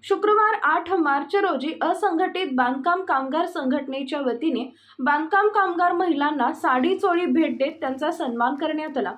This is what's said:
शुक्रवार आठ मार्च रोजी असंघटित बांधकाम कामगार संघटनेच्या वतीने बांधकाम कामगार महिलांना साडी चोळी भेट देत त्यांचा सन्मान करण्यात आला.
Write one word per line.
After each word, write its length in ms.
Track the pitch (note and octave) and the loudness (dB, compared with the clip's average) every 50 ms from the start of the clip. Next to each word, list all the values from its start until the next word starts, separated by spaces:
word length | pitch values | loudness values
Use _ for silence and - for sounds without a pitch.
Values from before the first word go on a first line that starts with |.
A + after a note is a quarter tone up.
| - | 0
शुक्रवार 560 | - G4 F#4+ F#4+ G#4 G#4+ G#4+ G#4+ G#4+ A4 G#4 - | 0 -2 2 4 4 4 4 4 2 2 0 0
आठ 280 | C#4+ D#4 F4 E4+ E4+ F#4 | 0 0 0 0 0 0
मार्च 420 | F#4 D#4+ C#4+ C#4 C#4+ D4+ - - | 2 2 2 2 0 -2 0 0
रोजी 380 | G4+ G4+ F#4 E4+ F4+ C4 D4+ - - | 0 2 2 0 -2 -2 -4 -4 -2
असंघटित 720 | - D#4+ F#4 F#4 G#4 G4 E4+ D#4+ F#4 F#4 - F#4+ F#4+ D4 C4 | -2 -2 0 0 0 0 2 2 0 0 0 -4 -4 -2 0
बांधकाम 480 | B3+ B3+ B3 C4 C#4 C4 E4+ F4 F#4+ | 0 2 2 0 -2 0 0 0 0
कामगार 440 | F#4 - D#4 C4+ C4+ C4+ C4 D#4+ F4 | 0 0 0 0 0 -2 -2 -2 -2
संघटनेच्या 760 | E4+ F4 E4 C#4 B3+ B3+ D4 C4+ C4+ C4+ C4+ C#4 C4 D4+ D4 | -2 -2 -4 -2 0 -2 -2 -2 -4 -6 -6 -6 -6 -6 -2
वतीने 500 | C#4 B3+ A3+ A#3 D#4 D#4+ C4 A3 B3 - - _ _ _ - - | -2 -2 -2 -2 -2 -2 -2 -2 -4 -6 -12 _ _ _ -12 -4
बांधकाम 480 | C4 C#4+ C#4+ D4+ D#4 D#4+ G4 G4 G4+ G#4 | 0 0 0 0 0 2 2 4 4 4
कामगार 460 | G#4 G#4+ G4 F#4 F4 E4+ F4+ F4 F4+ | 2 2 0 2 2 2 2 2 2
महिलांना 580 | F4 F#4+ F4 D#4 C#4 C#4+ D4 D#4 C#4+ F4 F4 F4 | 2 2 2 2 0 0 -2 0 0 0 0 -2
साडी 420 | - - E4 C4 B3+ B3+ F4 F#4+ F#4+ | 0 0 2 2 2 2 2 0 2
चोळी 280 | G#4 G4 F4 E4+ F4+ | 2 2 2 2 2
भेट 320 | C#4 B3+ E4 D#4 C#4+ A#3+ A3+ | 2 2 2 2 0 0 -2
देत 220 | C4 D4 D#4+ - | -2 -2 -2 -4
त्यांचा 300 | D#4+ C4+ C4 C4 D4+ D4+ | -6 -6 -4 -2 -2 -4
सन्मान 440 | E4 E4 E4+ C4 A#3 A#3 A#3 B3+ C#4+ | -2 -2 -4 -4 -2 0 0 0 0
करण्यात 420 | C#4+ E4 D#4 D#4 D4+ D#4 D#4 C#4+ C4 | -2 -4 -4 -4 -4 -6 -4 -4 -4
आला. 160 | G#3 F3+ E3 | -4 -4 -6